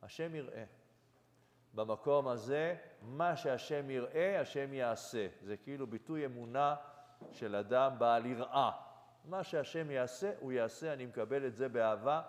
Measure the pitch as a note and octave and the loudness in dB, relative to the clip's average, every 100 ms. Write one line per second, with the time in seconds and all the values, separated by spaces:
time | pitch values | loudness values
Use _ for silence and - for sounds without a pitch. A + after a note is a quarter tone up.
0 | G2+ - E3 D#3+ C3+ - G#2+ - _ _ | -16 -8 -6 -6 -8 -10 -12 -16 _ _
1 | _ _ _ _ _ _ _ A2 A2 G#2+ | _ _ _ _ _ _ _ -4 0 0
2 | D3 C#3+ C3 A#2+ A2 C#3+ E3 F3 - - | 4 4 4 -2 0 0 0 -2 -8 -18
3 | G#2+ C3+ F3 D#3+ D3 B2+ - D3 C#3 C3 | -12 0 0 2 0 0 0 -4 -2 -2
4 | B2 C#3 F3+ G3 C#3 C#3+ C#3 C3+ B2 A2 | -2 0 2 2 0 -2 -4 0 0 0
5 | - A#2+ G2 - F#2+ G#2 - C#3 C3 A2 | -2 -2 -2 -4 -10 -10 -8 -8 -6 -6
6 | - D#3+ C#3+ B2 A#2 B2+ C#3+ D3 - - | -6 -4 -4 -6 -4 2 2 2 -6 -18
7 | - - - - A2+ G2+ G#2 B2 C3+ B2+ | -20 -20 -18 -6 -2 -2 4 6 6 6
8 | A#2 A#2 A#2 A#2+ B2 C#3 B2 - - - | 6 6 4 -4 0 4 4 2 -10 -20
9 | - - - F#3 F3+ D#3+ C#3+ E3 D#3 C#3 | -20 -20 -8 -6 -2 -2 -2 -4 -2 0
10 | B2+ - G3 G3+ C3+ B2+ A2+ - D#3+ C#3+ | 0 0 -4 -4 -2 2 0 0 -4 -4
11 | B2 A#2+ G#2+ C#3 C3+ A2 B2 A#2 A2+ G#2+ | -6 -4 0 0 0 -2 0 4 4 4
12 | A#2 D#3 | 2 0